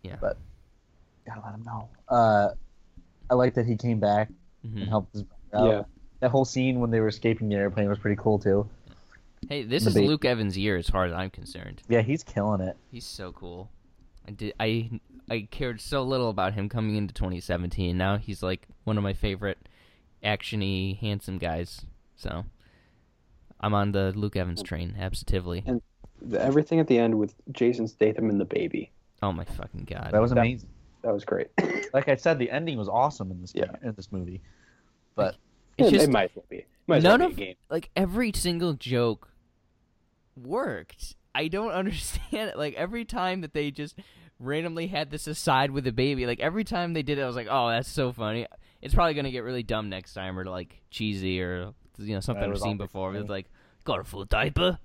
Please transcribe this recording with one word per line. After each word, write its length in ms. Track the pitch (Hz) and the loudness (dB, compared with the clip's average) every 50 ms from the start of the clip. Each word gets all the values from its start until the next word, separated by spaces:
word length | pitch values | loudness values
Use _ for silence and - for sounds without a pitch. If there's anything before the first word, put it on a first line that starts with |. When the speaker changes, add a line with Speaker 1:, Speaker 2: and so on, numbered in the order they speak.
| _ | _
Speaker 1:
Yeah. 140 | 92 95 - | -12 -10 -6
Speaker 2:
But 180 | - - - - - - - - - _ _ _ _ _ _ _ - _ _ _ _ | -4 -6 -6 -6 -12 -20 -20 -20 -20 _ _ _ _ _ _ _ -20 _ _ _ _
gotta 140 | - 113 110 104 | -14 -14 -14 -12
let 100 | 104 104 | -14 -14
him 80 | 110 113 | -14 -12
know. 240 | 117 107 110 110 113 - _ - - | -10 -10 -10 -12 -14 -18 _ -6 0
Uh, 420 | 131 120 117 110 107 104 101 101 - - - - - - - - _ - - _ _ _ - - | 4 6 6 6 6 6 4 2 0 -4 -12 -14 -18 -20 -20 -20 _ -20 -20 _ _ _ -2 2
I 60 | 127 | 4
like 200 | 127 127 127 120 | 4 4 4 4
that 120 | 131 117 | 2 0
he 100 | 120 117 | 2 0
came 220 | 104 - 120 117 110 | 0 0 0 2 2
back 300 | 101 104 104 104 110 113 - - - - - _ - | 4 4 4 4 2 0 -4 -20 -20 -20 -20 _ -14
Speaker 1:
Mm-hmm. 140 | 113 107 104 | -10 -8 -6
Speaker 2:
and 100 | 98 101 | -4 0
helped 240 | 110 107 98 - - | 0 0 0 -2 -8
his 120 | 104 101 | -10 -10
brother 120 | - - - - - - | -10 -14 -20 -16 -4 2
out. 120 | 104 107 113 | 4 6 6
Speaker 3:
Yeah. 120 | 110 104 101 - - - - - _ - | 6 4 0 -6 -12 -20 -20 -20 _ 0
Speaker 2:
That 100 | - 127 | 0 4
whole 160 | 117 135 131 | 4 4 2
scene 340 | - - 131 127 131 127 123 | 2 0 0 2 2 2 2
when 100 | 120 117 | 2 2
they 100 | 113 113 | 4 4
were 80 | 110 110 | 2 2
escaping 420 | 104 - - 113 113 - 113 107 | 0 2 2 2 2 2 0 0
the 60 | 104 | 2
airplane 300 | 101 98 101 95 107 104 101 | 2 2 0 2 2 2 2
was 80 | 104 104 | 0 0
pretty 180 | - 107 104 104 | 0 0 0 2
cool, 200 | - - 107 101 | 2 2 2 4
too. 280 | - 104 95 101 107 107 - - - - - - - - - - _ - _ - - | 4 4 4 4 2 0 -8 -18 -20 -20 -20 -20 -20 -20 -20 -20 _ -20 _ -16 -10
Speaker 1:
Hey, 160 | - 147 147 123 | -6 -6 -6 -2
this 200 | 107 123 160 202 | 0 0 2 2
Speaker 2:
The 80 | 110 | 4
Speaker 1:
is 40 | - | 6
Speaker 2:
baby. 140 | - 101 - | 6 6 6
Speaker 1:
Luke 160 | 156 147 - | 4 2 2
Evans' 320 | 131 123 113 110 101 92 | 2 2 2 0 -2 0
year 220 | 95 98 107 101 90 | 0 0 0 0 0
as 100 | 85 - | 2 2
far 160 | - 95 92 | 2 2 2
as 80 | 90 82 | 0 0
I'm 160 | 85 95 92 | -4 -6 -6
concerned. 540 | - - 92 90 - 87 - 95 98 - - | -8 -12 -16 -14 -14 -12 -12 -12 -14 -16 -2
Speaker 2:
Yeah, 140 | - 117 117 | 2 4 4
he's 220 | 110 110 139 156 - | 4 4 0 -2 -4
killing 380 | - - 110 101 107 107 95 92 | -4 -2 0 0 2 2 0 0
it. 160 | 92 - - _ _ | -4 -6 -8 _ _
Speaker 1:
He's 140 | - 120 117 | -18 -16 -14
so 260 | - - - 101 90 87 | -14 -12 -12 -12 -12 -14
cool. 380 | - 90 87 87 87 95 110 - - _ _ _ _ - - _ - - | -14 -14 -14 -14 -14 -14 -16 -18 -20 _ _ _ _ -20 -20 _ -20 -18
I 40 | - | -16
did, 240 | 104 - 107 107 - - | -10 -8 -6 -8 -4 0
I, 300 | 110 113 110 113 117 113 117 - _ _ - - - - | 0 2 2 2 0 -4 -8 -10 _ _ -20 -20 -8 -6
I 160 | 117 117 101 - | -4 -4 -4 -6
cared 320 | - - - 123 117 107 - | -8 -6 -6 -6 -6 -8 -8
so 200 | - - 139 131 | -4 -2 -2 0
little 280 | 127 135 127 123 117 | 0 0 2 0 0
about 240 | 104 98 95 95 107 | 0 0 0 0 0
him 160 | 107 98 104 | 0 -4 -2
coming 260 | - 117 110 107 104 | -2 -2 0 0 0
into 160 | 107 104 95 - | -2 -2 -4 -4
twenty 280 | - - 90 90 87 | -4 -2 -2 -2 -6
seventeen. 580 | - - 90 87 90 90 - - 92 87 87 90 | -2 -2 -2 -2 0 -2 -2 -2 0 0 2 2
Now 180 | 92 95 101 | 2 2 2
he's, 260 | 101 - - 98 - - | 0 -2 -6 -8 -4 -2
like, 240 | 92 92 92 - _ - - _ | -2 -4 -4 -6 _ -20 -10 _
one 120 | 110 107 | -2 0
of 80 | 104 101 | 0 0
my 80 | 98 98 | 0 0
favorite 460 | - - 107 98 92 104 98 - - - - _ _ _ _ _ _ _ _ _ _ - | 0 0 0 -2 -2 -2 -4 -4 -4 -10 -20 _ _ _ _ _ _ _ _ _ _ -2
action-y, 760 | 104 107 98 - - - 107 98 98 98 92 95 98 95 101 | 0 0 0 -2 -4 -4 -2 0 0 0 0 -2 -2 -4 -4
handsome 380 | - 107 104 101 - - 95 | -2 -2 -2 -4 -4 -6 -6
guys. 480 | 92 92 87 82 82 87 - - - - - - - _ _ _ | -4 -2 -2 -2 -2 -4 -6 -10 -14 -16 -16 -18 -20 _ _ _
So 300 | _ - - - 85 - - - _ _ _ _ _ _ _ _ _ _ _ _ _ _ _ _ _ _ - - _ | _ -8 -8 -6 -6 -8 -10 -12 _ _ _ _ _ _ _ _ _ _ _ _ _ _ _ _ _ _ -20 -12 _
I'm 140 | - 104 104 | 0 2 4
on 180 | 101 101 101 101 | 4 4 4 2
the 220 | 98 98 95 95 | 2 2 2 0
Luke 180 | 104 104 104 - | 0 -2 -2 0
Evans 260 | 98 92 90 85 85 95 | -2 -2 -2 -2 -6 -6
train, 340 | - 87 80 87 87 101 104 | -6 -4 -4 -4 -6 -6 -6
absolutely. 640 | 92 95 95 - - - - 92 87 90 87 90 107 | -4 -4 -4 -4 0 0 0 0 2 -2 -4 -4 -2
Speaker 3:
And 160 | - - 117 - _ _ _ - - _ - - | -2 -2 -2 -2 _ _ _ -20 -20 _ -14 -10
the, 180 | 120 113 98 - | -2 0 2 2
everything 380 | 135 135 151 151 - 165 165 | 6 6 4 4 4 4 2
at 60 | 156 | 4
the 120 | - 131 117 | 6 6 6
end 200 | 117 113 110 107 | 6 6 4 2
with 160 | 107 101 - _ - - 139 | 2 0 -2 _ -16 -14 -2
Jason 340 | - 120 120 120 123 113 | 2 2 2 4 2 -2
Statham 440 | 113 - _ 107 107 107 - 113 110 | -4 0 _ 2 2 4 2 0 2
and 100 | 104 101 | 2 2
the 60 | 95 | 0
baby. 460 | - - - - - - - - - _ - _ _ _ _ - | 0 0 -2 -2 -2 -4 -6 -6 -8 _ -20 _ _ _ _ -2
Speaker 1:
Oh 80 | 101 | -2
my 140 | 90 80 - | -2 -2 -6
fucking 400 | - - - - - - 90 92 | -8 -8 -8 -8 -10 -10 -12 -12
God. 240 | - - - - - - | -10 -10 -8 -6 2 4
Speaker 2:
That 100 | 107 113 | 4 4
was 80 | 120 | 6
Speaker 3:
That 80 | 123 120 | 6 4
Speaker 2:
amazing. 320 | 113 117 127 117 - - - - - - _ _ - | 4 4 2 -2 -10 -18 -20 -20 -20 -20 _ _ -2
Speaker 3:
that 100 | - 104 | -2 -2
was 140 | 101 98 | -2 0
great. 220 | - - - - - _ - | -2 -2 -2 -2 0 _ 0
<laughs> 0 | - - - - - - - | 0 0 -2 -4 -6 0 0
Speaker 2:
Like 160 | 135 143 - | 0 4 4
I 80 | 135 | 2
said, 240 | 127 - - 160 139 | 4 4 2 4 4
the 100 | 123 110 | 2 0
ending 260 | - 143 165 165 147 | 0 -2 -2 -2 -2
was 120 | 113 104 95 | -2 -2 0
awesome 420 | 95 117 127 147 143 - - 92 | 2 2 2 2 0 -4 -8 -8
in 100 | 92 87 | -8 -8
this 120 | 90 92 - | -10 -10 -2
Speaker 3:
Yeah. 120 | - - | -2 -2
Speaker 2:
game, 100 | - - - - | -2 -4 -8 -8
in 80 | 123 110 | -8 -8
this 180 | 101 95 - | -8 -10 -8
movie. 300 | 101 95 90 87 90 92 - - - _ _ _ _ _ _ _ _ _ _ _ _ | -6 -6 -6 -6 -10 -12 -14 -18 -20 _ _ _ _ _ _ _ _ _ _ _ _
But 220 | - 104 92 - _ _ _ _ _ _ _ _ - | -2 -2 -2 -2 _ _ _ _ _ _ _ _ 6
Speaker 1:
It's 80 | 262 | 6
Speaker 3:
It, 60 | 208 160 | 8 8
Speaker 1:
just 120 | 196 151 | 8 6
Speaker 3:
it 40 | 147 | 6
might 200 | 127 107 95 90 | 6 4 2 0
as 40 | _ | _
well 100 | - - _ | -12 -18 _
be. 160 | - - - _ _ _ _ - | -16 -16 -16 _ _ _ _ 2
Might 80 | 156 | 4
as 80 | 156 160 | 6 8
well 140 | 180 214 254 | 8 8 6
Speaker 1:
none 20 | |
Speaker 3:
be 40 | 349 | 6
a 40 | 359 | 2
Speaker 1:
of, 80 | - | 0
Speaker 3:
game. 180 | - - 92 90 _ _ _ | -4 -8 -8 -10 _ _ _
Speaker 1:
like, 200 | - 165 - - _ | -6 -6 -6 -4 _
every 380 | - 196 180 180 220 247 220 196 | -2 -2 0 0 0 -2 0 0
single 380 | - - 190 175 170 170 175 151 | -2 -2 -2 -2 0 0 -2 -2
joke 560 | 131 - 120 131 120 120 117 110 - - _ _ _ _ _ _ _ _ _ _ _ _ _ _ _ _ _ _ _ _ _ _ | -4 -4 -2 0 2 2 2 0 -2 -8 _ _ _ _ _ _ _ _ _ _ _ _ _ _ _ _ _ _ _ _ _ _
worked. 800 | - 120 127 170 233 - 208 127 87 80 _ - _ - - - _ _ _ _ | -18 -10 -6 -4 -4 -2 -4 -6 -8 -10 _ -18 _ -16 -16 -16 _ _ _ _
I 140 | 131 156 160 | -2 -2 -2
don't 220 | 160 196 220 233 | -2 -2 -4 -2
<laughs> 20 | 165 | -2
understand 800 | 180 190 196 175 151 - - - - - - - - 220 214 | -2 -2 -2 -2 -4 -6 -4 -6 -6 -6 -4 -6 -4 -4 -6
it. 80 | - - | -4 -4
Like, 160 | 151 147 131 | -6 -6 -4
every 300 | - 156 180 226 233 233 | -4 -6 -4 -4 -8 -6
time 360 | - - 247 - 185 185 190 170 | -6 -4 -2 -2 -2 -2 -2 -6
that 120 | 151 _ | -6 _
they 160 | 151 147 147 | -2 -2 -2
just 280 | 139 - 147 151 - - 190 - _ - - - _ _ | -4 -6 -10 -10 -12 -18 -20 -20 _ -20 -20 -20 _ _
randomly 480 | 120 127 143 156 165 170 165 170 170 185 | -6 -4 -4 -2 -2 -4 -4 -4 -6 -4
had 220 | 190 190 156 135 | -2 -4 -4 -4
this 160 | 147 151 - | -6 -10 -8
aside 440 | 151 151 - - - 139 131 135 143 | -8 -8 -2 2 4 4 4 4 2
with 140 | 135 139 131 | 0 0 -2
the 80 | 127 113 | 0 0
baby. 340 | 113 131 139 143 131 123 | 2 2 2 2 0 0
Like, 140 | 120 120 - | -2 -2 0
every 240 | - 151 170 214 220 | -2 -2 0 -2 -4
time 280 | - 220 180 175 170 165 | -2 -2 -2 -2 -2 -2
they 100 | 160 143 | -2 -2
did 160 | 131 147 139 | -2 -2 -2
it, 40 | 139 | -2
I 40 | |
was 100 | 127 120 | -4 -4
like, 120 | 127 117 104 | -6 -4 0
"Oh, 180 | 131 139 120 117 | 0 2 2 2
that's 200 | 113 117 120 - | 2 0 0 -2
so 240 | - 156 139 123 120 | -2 -2 -2 -2 -2
funny." 340 | 117 113 107 110 117 117 - - - - _ _ _ - | -4 -4 -2 -2 -4 -4 -8 -12 -20 -20 _ _ _ -2
It's 120 | 131 - | 2 4
probably 200 | - 175 165 156 | 6 6 4 2
gonna 160 | 147 139 135 | 0 -2 -4
get 140 | 127 127 113 | -4 -6 -6
really 180 | 120 127 123 117 | -4 -6 -6 -4
dumb 260 | 104 117 110 107 104 | -2 -4 -4 -4 -4
next 240 | 95 95 95 - - | -8 -8 -10 -12 -10
time, 240 | 101 95 92 92 92 | -8 -6 -6 -6 -6
or, 60 | 92 | -6
like, 380 | 92 92 92 87 82 - - _ _ | -6 -8 -10 -10 -12 -16 -20 _ _
cheesy, 500 | - - 110 107 101 98 95 95 92 90 92 | -8 -4 -4 -2 -2 -2 -2 -2 -2 -2 -2
or, 300 | 87 90 90 90 92 - _ _ _ _ - | -4 -4 -6 -8 -10 -12 _ _ _ _ -14
you 160 | 104 104 110 | -8 -6 -6
know, 60 | 95 | -4
something 200 | - - 120 101 | -2 -4 -2 0
Speaker 2:
That 80 | 107 101 | 0 -2
Speaker 1:
we've 60 | 101 | 0
Speaker 2:
was 80 | 98 101 | -2 -2
Speaker 1:
seen 100 | 104 104 | -2 -2
Speaker 2:
always 20 | 98 101 95 | -4 -6 -8
Speaker 1:
before. 220 | _ 98 95 95 95 | _ -6 -4 -4 -4
It's 40 | 104 104 | -6 -6
Speaker 2:
funny. 60 | 104 | -6
Speaker 1:
like, 220 | 104 95 95 _ - _ _ _ _ _ _ | -6 -8 -8 _ -20 _ _ _ _ _ _
"Got 160 | - 127 - | -4 -4 -4
a 40 | 98 | -4
full 200 | - - 98 98 | -8 -10 -12 -4
diaper? 540 | - - 107 117 147 143 - 175 185 175 - - | 0 0 2 2 0 0 2 2 2 0 0 -8